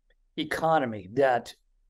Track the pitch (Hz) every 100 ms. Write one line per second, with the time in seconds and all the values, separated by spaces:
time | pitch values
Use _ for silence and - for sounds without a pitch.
0 | _ _ _ - 156 - 160 156 127 107
1 | 90 120 135 120 120 - _ _ _